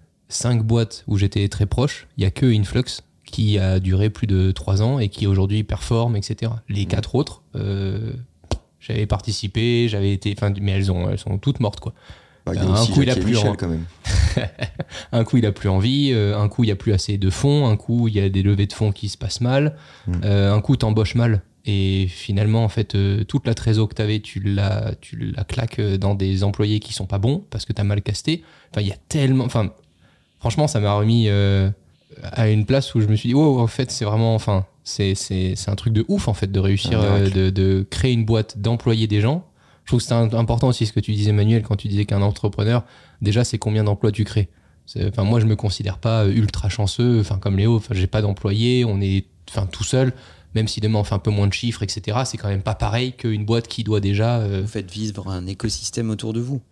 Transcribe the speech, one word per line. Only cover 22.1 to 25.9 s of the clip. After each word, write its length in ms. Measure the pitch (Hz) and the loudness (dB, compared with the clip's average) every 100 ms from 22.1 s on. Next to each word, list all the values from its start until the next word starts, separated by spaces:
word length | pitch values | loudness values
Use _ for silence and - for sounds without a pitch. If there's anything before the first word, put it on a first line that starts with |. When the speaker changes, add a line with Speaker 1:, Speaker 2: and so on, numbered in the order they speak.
| - - 98 104 113 | -4 -4 0 2 2
Speaker 1:
en 40 | 110 | 0
fait, 280 | 113 104 98 | -2 -2 0
euh, 260 | 98 104 | 0 0
toute 240 | 101 143 - | -2 -2 -2
la 80 | |
trésor 340 | - 117 107 107 | -2 0 0 0
que 60 | |
t'avais, 240 | - 107 107 | -2 -2 -2
tu 200 | - 98 | -6 -6
la, 540 | 101 98 101 104 107 - | -2 0 0 -2 -4 -8
tu 160 | - - | -12 -10
la 280 | 104 - | -8 -6
claques, 340 | - - 113 - | -6 -4 -4 -2
euh, 180 | 104 | -2